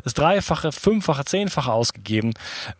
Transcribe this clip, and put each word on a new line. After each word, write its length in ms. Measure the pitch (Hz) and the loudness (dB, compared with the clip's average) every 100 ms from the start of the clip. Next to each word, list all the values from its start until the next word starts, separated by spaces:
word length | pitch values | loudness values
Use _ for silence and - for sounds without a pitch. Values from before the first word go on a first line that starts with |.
das 100 | - | -6
Dreifache, 580 | 117 151 196 - 156 160 | 2 4 4 2 0 -2
Fünffache, 520 | - - 214 - 139 | 0 2 2 2 0
Zehnfache 480 | 139 190 202 - 123 | 0 -2 0 -2 0
ausgegeben, 600 | 113 117 - 98 107 113 110 - - - - | 2 0 -2 -2 0 0 -4 -8 -12 -12 -6